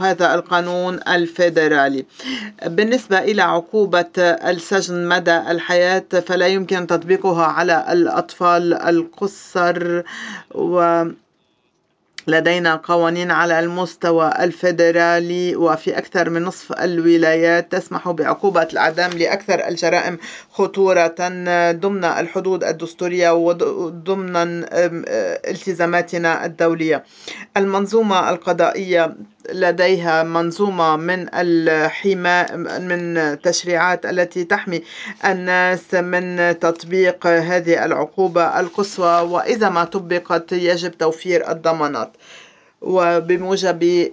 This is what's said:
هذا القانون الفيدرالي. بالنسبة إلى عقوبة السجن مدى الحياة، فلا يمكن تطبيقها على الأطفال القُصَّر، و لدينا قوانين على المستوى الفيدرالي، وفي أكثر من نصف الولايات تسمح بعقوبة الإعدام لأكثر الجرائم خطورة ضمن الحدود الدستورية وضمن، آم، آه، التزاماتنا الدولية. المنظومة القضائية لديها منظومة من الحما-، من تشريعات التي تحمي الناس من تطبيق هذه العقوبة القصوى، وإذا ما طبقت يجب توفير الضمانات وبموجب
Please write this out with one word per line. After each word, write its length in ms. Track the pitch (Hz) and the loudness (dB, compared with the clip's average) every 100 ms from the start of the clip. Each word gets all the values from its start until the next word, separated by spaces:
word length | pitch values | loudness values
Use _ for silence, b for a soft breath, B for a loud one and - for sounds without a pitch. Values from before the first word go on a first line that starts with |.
هذا 320 | 190 185 170 | 0 2 2
القانون 680 | 165 170 175 175 180 180 180 - | 0 0 -2 0 -2 -4 -4 -2
الفيدرالي. 960 | 175 170 175 175 165 156 147 139 135 131 B 262 254 214 - 170 | 0 0 0 2 2 2 4 2 0 -8 B -10 -10 -12 -10 -4
بالنسبة 520 | 165 220 254 - 190 | -2 0 0 0 0
إلى 240 | 190 208 | 0 0
عقوبة 680 | 170 170 165 220 196 175 170 - | 0 0 -2 0 2 2 0 0
السجن 880 | 175 165 165 180 - 196 180 175 175 | 2 2 -2 -4 -2 -2 -2 -4 -2
مدى 280 | 180 175 170 | 0 2 0
الحياة، 680 | 123 170 165 180 180 185 - 180 175 | 0 -4 0 2 2 0 0 -2 0
فلا 200 | 180 180 | 2 2
يمكن 400 | 190 190 226 170 | 0 -2 -4 0
تطبيقها 580 | 170 165 185 190 170 | -2 2 0 2 2
على 420 | 160 151 175 160 - | 2 2 2 2 2
الأطفال 840 | 175 156 170 - - 180 175 175 | 2 2 0 -4 0 2 4 2
القُصَّر، 1300 | 165 170 170 165 - 202 - - 196 175 175 175 175 170 226 226 196 - | 0 2 0 0 -6 -6 -6 -6 0 0 0 -2 -4 -6 -12 -14 -14 -12
و 500 | - 160 175 170 170 165 - _ _ _ _ _ _ _ _ _ - - | -4 0 2 4 2 0 -6 _ _ _ _ _ _ _ _ _ -10 0
لدينا 540 | 160 160 175 170 160 | 2 2 2 0 -2
قوانين 460 | - 175 165 170 180 | 0 2 2 0 0
على 300 | 160 170 165 | 0 2 2
المستوى 720 | 170 175 175 - 175 165 156 - | 0 -2 -6 -2 0 2 2 0
الفيدرالي، 1160 | 175 170 180 170 170 170 170 170 175 175 180 - | -2 0 -2 2 4 4 2 2 0 -2 -2 0
وفي 420 | 165 160 - - | 0 0 -2 -6
أكثر 320 | - 185 165 | -4 -2 0
من 120 | 165 | -2
نصف 300 | 175 - - | -4 -8 -10
الولايات 1000 | - 180 170 165 170 160 165 170 170 170 | -6 -2 2 4 4 4 4 4 2 0
تسمح 380 | 185 - 175 180 | -6 -6 -8 -6
بعقوبة 520 | 165 135 - 151 175 | -2 -2 0 0 2
الإعدام 480 | 165 - 156 160 180 | 0 0 0 0 -2
لأكثر 580 | 170 165 202 - 175 - | 0 -2 -2 -2 -2 -2
الجرائم 500 | 170 165 175 156 170 B B B | -2 0 0 0 -6 B B B
خطورة 640 | - 190 190 190 180 165 170 180 180 180 175 170 | -2 -2 2 2 4 2 0 -6 -4 -2 2 2
ضمن 320 | 170 196 202 | 0 -2 0
الحدود 600 | 170 - 165 190 185 180 | 0 -2 -2 -4 -2 -2
الدستورية 680 | - 160 170 - 180 180 170 | -2 -4 -8 -6 -4 0 2
وضمن، 1040 | 170 170 170 147 - 165 170 165 190 185 175 | 4 2 0 -2 -2 -6 -8 -6 -4 -2 -2
آم، 680 | 170 170 - - 175 165 - | -2 -4 -4 0 0 -2 -4
آه، 320 | 208 185 - - | -4 -2 -4 -6
التزاماتنا 960 | 185 - 170 170 175 170 175 170 160 | -6 -6 -2 0 0 -2 -2 -2 -2
الدولية. 600 | 170 156 170 165 160 143 B B B B B 202 | -4 0 0 0 0 -2 B B B B B -2
المنظومة 720 | 196 196 202 220 220 185 - | 0 0 0 0 2 2 0
القضائية 840 | 170 - 175 165 - 185 170 160 - - _ - | -2 -2 2 2 0 0 2 2 -2 -16 _ -12
لديها 720 | 185 180 170 180 185 170 160 | -2 0 2 2 2 2 0
منظومة 720 | 165 170 170 170 208 185 160 156 | 0 0 -2 -2 -2 2 2 2
من 320 | 170 185 175 | -2 -4 -4
الحما-، 1200 | 175 175 170 160 156 156 - 202 185 180 180 170 160 147 104 | -4 0 2 2 2 0 -2 -2 0 2 2 0 -4 -8 -6
من 580 | 180 175 175 170 156 147 | -4 -4 -2 -2 -2 0
تشريعات 640 | 180 165 175 175 175 175 107 | -2 -2 0 0 2 0 -2
التي 380 | 180 175 185 | -2 -2 -4
تحمي 380 | 170 175 - 165 B B B 196 | -2 -2 -2 -8 B B B -4
الناس 720 | 196 190 180 180 180 180 - | -2 0 0 2 2 0 -2
من 640 | 185 175 180 180 180 175 170 | -2 0 -2 -2 0 0 2
تطبيق 680 | 170 165 165 185 185 180 175 | 0 -2 -2 2 2 2 2
هذه 580 | 170 165 180 170 160 | 2 2 0 2 2
العقوبة 760 | 143 139 151 - 185 170 165 - | 2 0 -2 0 0 2 2 0
القصوى، 600 | 180 - 202 - 175 170 | -2 -4 -6 0 2 2
وإذا 480 | 170 175 - 226 208 | 2 -2 -2 0 0
ما 160 | 175 | 0
طبقت 680 | 170 196 170 175 170 170 170 | -2 -4 -4 -4 -2 -2 -2
يجب 460 | 180 175 175 175 - | -2 0 0 -4 -2
توفير 520 | 160 160 185 165 - | -2 -2 0 0 0
الضمانات 600 | 165 160 165 147 131 113 - B B B B B _ | -2 -2 0 -2 -4 -8 -10 B B B B B _
وبموجب 1040 | - 185 175 170 165 180 185 190 185 170 170 175 170 | -2 2 2 2 2 0 0 -2 0 0 2 2 0